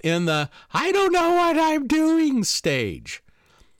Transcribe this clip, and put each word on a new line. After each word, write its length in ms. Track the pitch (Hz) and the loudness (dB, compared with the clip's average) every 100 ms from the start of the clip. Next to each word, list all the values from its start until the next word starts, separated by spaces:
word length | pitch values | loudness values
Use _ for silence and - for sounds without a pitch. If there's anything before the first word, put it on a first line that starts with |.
in 220 | 160 170 170 | -2 0 0
the, 240 | 151 143 - - | -2 -4 -10 -8
"I 180 | 165 330 | -4 0
don't 220 | 392 392 | 0 2
know 160 | 349 339 | 2 2
what 280 | 349 339 311 | 2 2 2
I'm 280 | 320 311 269 | 0 0 0
doing" 580 | 311 311 320 311 254 | 0 2 2 2 0
stage. 760 | 185 - 165 139 107 71 58 - - _ _ _ - _ | -2 -4 -2 -2 -4 -6 -12 -18 -18 _ _ _ -20 _